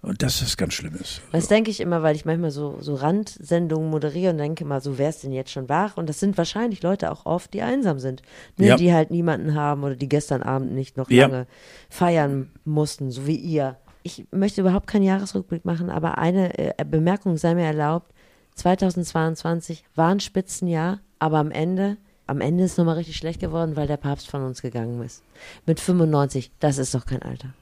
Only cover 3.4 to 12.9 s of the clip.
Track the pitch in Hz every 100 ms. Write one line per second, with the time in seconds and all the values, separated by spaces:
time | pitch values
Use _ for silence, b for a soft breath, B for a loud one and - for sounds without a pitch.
3.4 | 151 170 170 160 160 156 151 151 185 160
4.4 | 147 160 147 139 139 131 143 156 139 131
5.4 | 131 - 127 151 202 - 165 147 196 196
6.4 | 170 208 233 196 170 196 165 - - 170
7.4 | - 202 226 269 220 139 131 127 b b
8.4 | b - 147 135 175 170 156 170 170 135
9.4 | 151 151 147 143 139 127 135 143 - 135
10.4 | - 135 135 135 131 - 131 123 139 127
11.4 | 127 b b b b - 180 165 143 139
12.4 | 131 - - 151 151